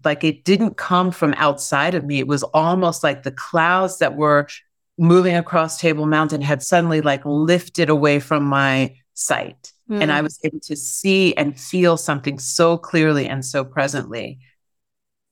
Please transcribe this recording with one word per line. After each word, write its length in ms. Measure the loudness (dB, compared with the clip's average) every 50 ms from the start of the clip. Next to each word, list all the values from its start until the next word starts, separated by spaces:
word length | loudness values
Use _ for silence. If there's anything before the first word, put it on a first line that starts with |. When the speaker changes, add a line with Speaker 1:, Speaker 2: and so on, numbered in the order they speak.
| -2
Speaker 1:
Like, 180 | -2 -2 0 -2
it 220 | -2 -2 -2 _
didn't 320 | 2 2 2 2 -2 -2
come 320 | -6 -2 0 2 2 2 0
from 240 | -2 0 -2 -2 0
outside 580 | 0 0 0 0 -2 -4 -2 -2 0 0 0 -2
of 100 | -4 -4
me. 140 | -2 -2 -2
It 80 | 0
was 160 | -2 -2 -2 -2
almost 580 | 0 0 2 2 2 2 2 0 0 0 0 -2
like 200 | -2 -2 -2 -8
the 80 | -10
clouds 640 | -10 -10 -10 -2 0 0 2 2 2 0 0 -2 -2
that 180 | -2 -2 -2 0
were 320 | 0 2 4 4 2 2 -2 -10 -20 _ _ _ _ _ _ _ 2
moving 360 | 4 6 6 6 6 4 2
across 440 | 0 -2 0 0 0 0 0 -4 -2
Table 260 | 0 0 0 2 0
Mountain 360 | 2 2 2 2 0 -2 -2
had 200 | 0 -2 -2 -2
suddenly, 400 | 0 2 2 2 2 2 0 2
like, 240 | 2 0 0 0 -2
lifted 640 | -2 0 0 2 2 2 2 0 -4 -2 0 2 2
away 300 | 2 4 4 2 2 2
from 240 | 0 0 0 0 0
my 520 | 0 2 2 2 2 2 0 0 -2 -4 _ _ _ _
sight. 580 | -8 -4 -2 -2 -4 -4 -8 -14 _ -20 -20 _ _ _ -6
And 220 | -4 -2 0 0
Speaker 2:
Mm. 20 | 0
Speaker 1:
I 80 | 0
was 180 | -2 -4 -6 -6 -6
able 160 | -6 -6 -8
to 160 | -10 -10 -10
see 580 | -10 -8 -10 -8 -2 0 0 2 4 2 2 2
and 260 | 0 -2 -4 -4 -8
feel 380 | -10 -6 0 2 2 2 2
something 400 | 2 -2 -4 -4 -4 -4 -8 -8
so 400 | -6 -8 -6 0 2 2 2 2
clearly 500 | 0 -4 -2 0 2 2 4 2 0 -2
and 160 | -2 -6 -8 -8
so 220 | -4 -4 -4 -4
presently. 720 | -4 -4 -2 -2 -2 -4 -6 -8 -8 -10 -10 -10 -12 -14 -20 _ _ _ _ _ _ _ _ _ _ _ _ _ _ _ _ _ _